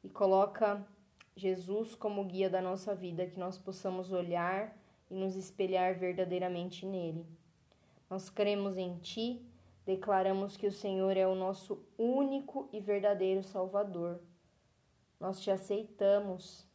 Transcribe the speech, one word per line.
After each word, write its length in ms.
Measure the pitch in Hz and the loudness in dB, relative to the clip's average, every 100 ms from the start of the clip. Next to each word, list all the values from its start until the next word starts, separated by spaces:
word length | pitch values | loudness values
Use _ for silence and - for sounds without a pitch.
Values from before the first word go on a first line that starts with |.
e 60 | 196 | -14
coloca 760 | - 196 190 196 - 214 202 196 - _ _ - - | 2 4 6 4 4 2 2 -6 -18 _ _ -20 -4
Jesus 580 | 190 185 180 202 226 - | -2 -2 -2 -4 -4 -4
como 300 | 214 202 196 | -4 -2 -4
guia 240 | 185 190 | 0 2
da 120 | 185 | 2
nossa 320 | 185 190 190 | 0 -2 -4
vida, 320 | 196 180 165 180 | -4 -4 -4 -4
que 120 | 185 | -4
nós 180 | 185 190 | -6 -6
possamos 540 | - 185 196 185 185 | -10 -6 -4 -4 -2
olhar 680 | 185 175 175 170 190 220 - - _ _ | -2 0 0 2 0 -2 -10 -20 _ _
e 60 | 190 | -4
nos 220 | 190 190 | -2 -2
espelhar 600 | 185 - 185 185 180 180 | -8 -2 2 4 4 2
verdadeiramente 880 | 180 180 180 180 180 175 180 180 190 | -2 0 0 0 0 -2 -4 -6 -6
nele. 400 | 190 170 160 165 - _ _ _ _ _ _ _ | -4 -4 -6 -8 -18 _ _ _ _ _ _ _
Nós 200 | 190 190 | -8 -6
cremos 460 | - 208 202 196 190 | 0 2 2 0 -2
em 220 | 180 175 | -4 -6
Ti, 440 | - - 233 240 - - - _ - | -8 -4 -4 -4 -10 -20 -20 _ -2
declaramos 720 | 185 190 190 190 190 196 - | -2 2 4 4 2 0 -2
que 100 | 208 | -2
o 40 | |
Senhor 440 | 196 208 190 190 190 | -2 -2 2 2 4
é 100 | 185 | 4
o 80 | |
nosso 480 | 190 185 190 - - - - | 2 -2 -4 -6 -8 -8 0
único 680 | 233 262 277 277 277 269 - | 2 4 2 0 -4 -8 -6
e 80 | 214 | -8
verdadeiro 600 | 196 202 202 196 190 190 | 0 2 4 4 2 2
Salvador. 760 | 190 196 185 202 208 175 170 175 - _ _ _ _ _ _ _ _ _ | 0 -4 -2 0 0 -2 -4 -6 -12 _ _ _ _ _ _ _ _ _
Nós 220 | 180 190 | -6 -4
Te 100 | - | 0
aceitamos 1160 | 190 190 208 214 - 196 202 202 185 - - - | 0 0 -4 -4 0 4 4 4 -6 -8 -20 -20